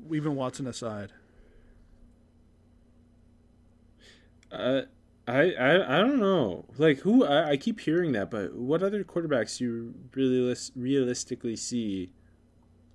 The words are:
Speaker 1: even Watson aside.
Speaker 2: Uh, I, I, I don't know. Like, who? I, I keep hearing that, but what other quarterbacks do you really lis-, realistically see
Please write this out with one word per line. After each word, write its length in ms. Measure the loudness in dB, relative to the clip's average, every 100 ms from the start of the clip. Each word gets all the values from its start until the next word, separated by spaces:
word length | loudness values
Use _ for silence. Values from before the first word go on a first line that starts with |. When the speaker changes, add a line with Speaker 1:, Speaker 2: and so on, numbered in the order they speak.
| -8
Speaker 1:
even 220 | -4 -2
Watson 320 | -4 -4 -6 -8
aside. 460 | -8 -8 -8 -10 -16 _ -20 -20 -20 -20 -20 -20 -20 -20 _ _ _ _ _ _ _ _ _ _ _ _ _ _ _ _ _ _ _ -20 -20 _ _ _
Speaker 2:
Uh, 320 | -6 -2 0 -2 _ _ _ 0
I, 260 | 4 4
I, 440 | 4 4 4 4 2
I 40 |
don't 200 | 2 2
know. 440 | 2 2 2 -2 -8 2
Like, 200 | 2 4
who? 260 | 4 4
I, 260 | 6 4 2
I 60 | 0
keep 240 | -2 -4
hearing 320 | 0 0 2
that, 180 | 0 -2
but 240 | -4 -6
what 280 | -6 -2 0
other 200 | 0 -2
quarterbacks 540 | -4 -6 0 0 -2 -4
do 60 |
you 300 | -4 -4 -10 -14 -10
really 260 | -2 2 2
lis-, 320 | 2 -2 -8 -8
realistically 800 | -2 0 0 -2 -6 -8 -6 -6
see 560 | -6 -4 -4 -6 -8 -14 _ _ _ _ _ _ _